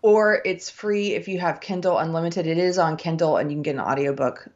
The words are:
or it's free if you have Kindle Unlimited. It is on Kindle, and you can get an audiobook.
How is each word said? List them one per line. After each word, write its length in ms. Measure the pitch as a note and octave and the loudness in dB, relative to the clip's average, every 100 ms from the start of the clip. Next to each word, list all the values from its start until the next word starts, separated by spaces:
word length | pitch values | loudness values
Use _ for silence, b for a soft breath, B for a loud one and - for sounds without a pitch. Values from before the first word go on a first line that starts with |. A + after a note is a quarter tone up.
or 400 | G#3+ G#3+ G#3+ G#3 | 4 6 6 2
it's 260 | F#3 F3 - | 0 -4 -8
free 440 | - G#3 G#3 G3+ | -8 -2 0 0
if 140 | F3+ F3 | -2 -4
you 120 | F#3 | -2
have 220 | F3 D#3 | -2 -4
Kindle 360 | - F#3 F3+ F3 | -6 -2 0 0
Unlimited. 480 | E3 E3 E3+ E3+ D#3+ | 0 -2 -2 -2 0
It 120 | E3 | 0
is 200 | F3+ F3+ | 2 2
on 200 | E3 D#3 | 0 0
Kindle, 400 | E3+ D#3+ D#3+ G#2+ | -4 0 2 2
and 120 | D3 | 0
you 60 | D3 | -4
can 80 | |
get 120 | D3 C3+ | -4 -4
an 60 | |
audiobook. 640 | G2 C#3 C#3 C#3 C3 - - | -2 0 -2 0 -2 -4 -14